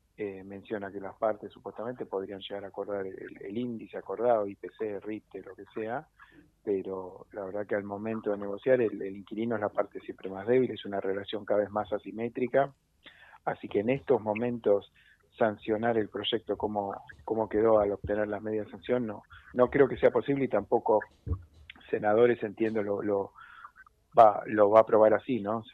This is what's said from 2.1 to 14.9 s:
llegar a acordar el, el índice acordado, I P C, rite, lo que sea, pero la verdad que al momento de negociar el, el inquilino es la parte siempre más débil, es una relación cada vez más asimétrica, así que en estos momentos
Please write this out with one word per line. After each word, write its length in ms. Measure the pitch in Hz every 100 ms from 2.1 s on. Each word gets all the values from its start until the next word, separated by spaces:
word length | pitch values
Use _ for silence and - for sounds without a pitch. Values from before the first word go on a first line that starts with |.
| 98 95 98
llegar 260 | - 101 98
a 20 |
acordar 380 | - 101 101 95
el, 100 | - 95 -
el 160 | 98 107
índice 400 | 123 110 104 98
acordado, 500 | - 98 120 113 101
I 80 | 101
P 140 | - -
C, 220 | 110 98
rite, 400 | 101 107 - 98
lo 140 | 95 95
que 100 | 98
sea, 340 | 120 110 127 160 _ - - _ _
pero 640 | 110 98 95 95 92 95 -
la 100 | 107
verdad 240 | 95 101 104
que 80 | 104
al 80 |
momento 480 | 101 101 110 110 107
de 60 | 101
negociar 420 | 101 101 131 127
el, 220 | 110 98
el 160 | 95 101
inquilino 380 | 90 107 117 110
es 60 |
la 80 | 104
parte 300 | - 98 95
siempre 300 | - - 95
más 180 | 95 104
débil, 240 | 127 123
es 140 | 107 101
una 160 | 98
relación 420 | 98 98 101 107
cada 160 | 104 104
vez 100 | 98
más 220 | 107 101
asimétrica, 800 | 104 101 104 117 127 123 135 139 - _ _ - - - -
así 240 | - - 107
que 140 | 104
en 80 | 110
estos 320 | 139 - 120
momentos 680 | 107 107 120 120 110 101 -